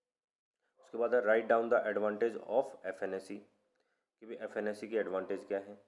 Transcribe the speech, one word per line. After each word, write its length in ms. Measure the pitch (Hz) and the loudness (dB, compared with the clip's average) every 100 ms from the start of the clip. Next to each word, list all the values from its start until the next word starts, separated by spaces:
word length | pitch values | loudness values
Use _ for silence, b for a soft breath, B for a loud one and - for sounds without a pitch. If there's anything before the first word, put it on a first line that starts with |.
| _ _ _ _ _ _ _ _ | _ _ _ _ _ _ _ _
उसके 200 | - 113 | -14 -2
बाद 160 | 117 | 2
है 80 | 123 | 2
write 260 | 104 110 113 | 6 4 6
down 180 | 117 117 | 2 4
the 100 | 117 107 | 2 2
advantage 520 | 101 104 104 117 107 - | 0 0 2 0 -2 -2
of 340 | 110 135 - 92 | 0 0 -6 -10
एफ़ 180 | - | -6
एन 100 | 98 | -4
एस 120 | 95 90 | -6 -8
सी, 80 | 104 | -14
कि 880 | - _ _ _ _ _ _ _ 110 | -14 _ _ _ _ _ _ _ -14
भाई 100 | 117 | -12
एफ़ 140 | 107 113 | -8 -4
एन 100 | 104 | -4
एस 120 | 104 | -4
सी 80 | 110 | -2
की 80 | 110 | 0
advantage 480 | 90 92 95 98 - | 0 -2 -2 -6 -2
क्या 120 | 98 | -4
है? 140 | 101 101 | -4 -16